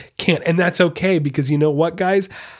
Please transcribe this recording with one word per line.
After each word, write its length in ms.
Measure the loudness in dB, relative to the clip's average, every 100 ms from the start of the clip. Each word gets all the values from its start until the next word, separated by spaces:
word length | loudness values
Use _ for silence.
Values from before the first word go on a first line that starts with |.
| -14 -6
can't. 240 | -2 0
And 140 | 0 0
that's 220 | 0 2
okay 380 | 0 0 0 0
because 320 | 0 -2 0
you 60 | 2
know 140 | 2
what, 260 | 2 0 0
guys? 320 | 0 0 0 -10 -20